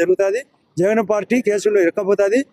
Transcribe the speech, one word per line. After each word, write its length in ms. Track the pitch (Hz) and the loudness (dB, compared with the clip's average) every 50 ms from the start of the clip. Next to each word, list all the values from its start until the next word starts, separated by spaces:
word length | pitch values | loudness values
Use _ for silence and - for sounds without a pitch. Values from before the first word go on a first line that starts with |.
| 170 | 2
జరుగుతుంది. 380 | 175 185 - 196 196 196 247 277 _ _ _ _ _ - 160 | 0 2 2 0 -2 -2 -4 -6 _ _ _ _ _ -4 -2
జగన్ 220 | 175 196 220 220 220 170 214 | 0 0 0 0 0 0 -2
పార్టీ 240 | 208 196 - 226 254 240 208 | -2 -2 -2 -2 -2 0 0
కేసుల్లో 320 | 208 208 185 208 208 202 180 | -2 0 0 0 2 2 2
ఇరక్కపోతుంది. 560 | 165 - - 202 185 202 196 202 196 208 254 277 - | 0 0 -2 -2 0 0 2 2 2 2 0 -2 -4